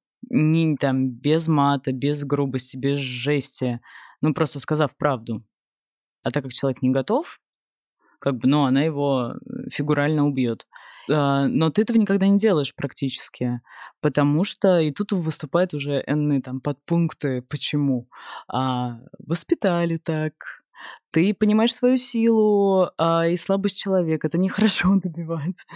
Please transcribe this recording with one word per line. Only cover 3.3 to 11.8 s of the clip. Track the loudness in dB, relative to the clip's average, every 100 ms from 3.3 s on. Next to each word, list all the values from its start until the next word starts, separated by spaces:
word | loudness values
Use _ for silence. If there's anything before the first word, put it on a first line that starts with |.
| -2 -2 -4 -4 -4 -10 -20 -20 _
ну, | 0
просто | 0 -2 -4
сказав | -4 0 -2 0
правду. | -2 -2 -4 -8 -10 _ _ _ _ _ _ _
А | -4
так | -4
как | -4
человек | -4 -4 0
не | 0
готов, | 0 0 -2 -4 -12 _ _ _ _ _ _ _ _
как | -4 0
бы, | 2
ну, | 4
она | 4 2
его, | 2 0 0 0 -2
э, | -8 -12 -12 -8
фигурально | -4 0 0 2 2 2
убьёт. | 2 -2 -2 -8 -20 -20 -10 -2
А, | 2 2 2 2
но | 2 2
ты | 2